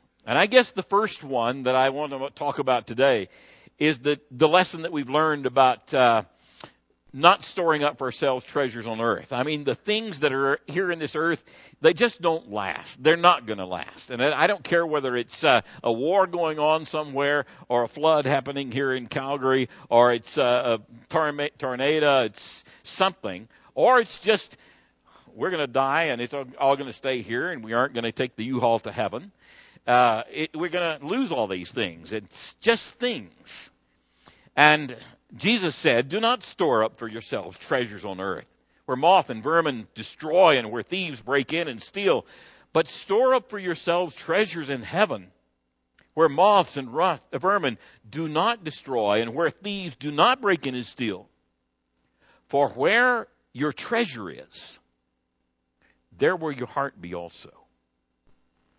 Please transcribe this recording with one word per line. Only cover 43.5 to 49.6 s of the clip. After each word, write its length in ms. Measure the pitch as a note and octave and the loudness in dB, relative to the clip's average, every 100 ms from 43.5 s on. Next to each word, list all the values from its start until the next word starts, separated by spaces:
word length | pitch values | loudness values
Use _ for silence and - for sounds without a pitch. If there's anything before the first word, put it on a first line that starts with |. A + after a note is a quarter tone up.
for 80 | G#3 | -10
yourselves 560 | F#3 E3 - F3 F3 | -6 -4 0 0 -2
treasures 560 | - - F3+ G#3 E3 C#3 | -6 -2 0 0 -4 -6
in 120 | C3 | -6
heaven, 480 | G#2+ E3+ G3+ A2 F#2 _ _ _ _ _ _ _ _ | -4 0 0 -2 -12 _ _ _ _ _ _ _ _
where 160 | - D#3+ | 2 2
moths 480 | C#3 G3 G3+ - C#3+ | 4 6 6 2 -4
and 140 | B2+ | -6
rust, 300 | C3+ F3+ D3 _ | -2 0 -2 _
vermin 460 | C3+ F3+ G3+ C#3+ A2+ - _ A2 | -4 0 0 0 -4 -12 _ -14
do 180 | C#3+ D#3+ | -8 -4
not 380 | D3+ G#3 A#3 | -2 -2 -2
destroy 560 | D#3+ - C3+ B2 G#2 G#2 | -8 -12 -6 -2 2 2
and 140 | A2+ | 0
where 160 | C3 D#3 | -2 -2
thieves 440 | - | -4